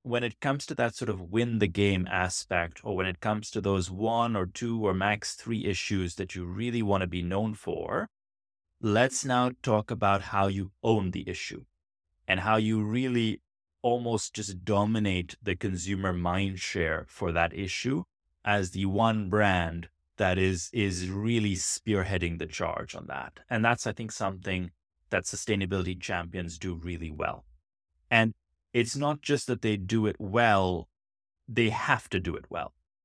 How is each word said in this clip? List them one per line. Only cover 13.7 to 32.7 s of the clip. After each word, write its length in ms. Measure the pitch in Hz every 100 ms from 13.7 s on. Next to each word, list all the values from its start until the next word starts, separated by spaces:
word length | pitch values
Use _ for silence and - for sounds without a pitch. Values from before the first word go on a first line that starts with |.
| _
almost 500 | 120 123 117 113 -
just 320 | - 98 92 95
dominate 720 | 101 104 110 101 92 85 -
the 120 | 101 90
consumer 560 | 107 90 90 95 95
mind 480 | 87 87 92 98 95
share 460 | - 98 82 78 73
for 240 | - 90
that 240 | 82 85 92
issue 480 | 95 - 123 151 180 _ _ _
as 280 | 104 104 92
the 140 | 95 98
one 440 | 101 113 110 101
brand 600 | 104 101 90 82 85 85 _ _ -
that 220 | 95 92
is, 320 | 95 90 -
is 340 | 120 98 90 92
really 460 | 98 110 117 104
spearheading 840 | 92 - - - 101 92 95 85 85
the 80 | 82
charge 480 | - 82 - - -
on 100 | -
that. 320 | 69 - - -
And 160 | 117
that's, 220 | 117 123 117
I 80 |
think, 180 | 101 110
something 600 | - 98 92 98 92 87 - _ _ -
that 140 | 95 -
sustainability 760 | - - 101 92 98 87 90
champions 560 | - 90 85 92 85 82
do 160 | 92
really 380 | 82 87 85 80
well. 340 | 76 - - - _ _ _ _ _ -
And 240 | 117 113 - _ _ _
it's 220 | 120 120 139
not 260 | 147 147
just 260 | - 143 -
that 140 | 113
they 160 | 110 104
do 280 | 95 113 107
it 100 | -
well, 680 | 92 113 117 101 92 87 - _ _ _ _ _ -
they 220 | 117 113
have 400 | 107 - 131 -
to 100 | 95
do 160 | 90 78
it 100 | -
well. 240 | 82 71